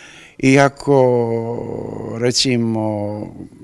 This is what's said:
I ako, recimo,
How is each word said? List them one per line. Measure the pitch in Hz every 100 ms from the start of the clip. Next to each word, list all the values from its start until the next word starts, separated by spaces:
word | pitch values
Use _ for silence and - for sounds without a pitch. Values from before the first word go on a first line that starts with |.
| - - - -
I | 135 139
ako, | 139 - - 139 127 123 117 117 113 117 110 110 107 107 107 113
recimo, | 123 120 135 123 113 110 107 104 104 107 90 - - -